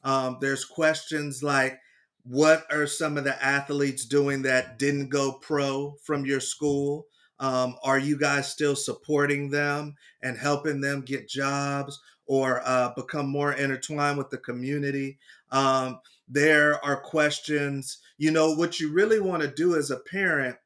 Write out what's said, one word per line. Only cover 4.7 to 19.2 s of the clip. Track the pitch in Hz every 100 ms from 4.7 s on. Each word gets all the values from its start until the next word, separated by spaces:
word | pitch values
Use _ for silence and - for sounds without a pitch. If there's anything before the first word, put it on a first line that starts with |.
| 117
didn't | 139 143 135
go | 143 135
pro | 131 - 147 139 135 143 143
from | - 143
your | 135 135
school? | 131 - 147 143 143 147 - _ _ _
Um, | 135 127 127 123
are | 135 135
you | 143 143
guys | 143 143 135
still | - 147
supporting | 139 - - - 147 143 143 143
them | 143 147 143 151 147 - _
and | 131 120
helping | 143 143 151 139
them | 139 143
get | 127 135 -
jobs | 135 139 143 139 139 131 - _ _
or, | - 135 131 123
uh, | 131 127 123
become | 123 123 151 139
more | 143 143
intertwined | 135 139 131 - 151 143 143
with | 135
the | 127
community?" | - 123 131 147 143 139 135 139 _ - _
Um, | 135 135 135 131 123 _ _ -
there | 135 151 151 147 147
are | 143
questions, | 135 - 160 151 143 - 147 143 139 131 - _ _
you | 156
know, | 160 160
what | 156 170 -
you | 156
really | 165 214
wanna | 220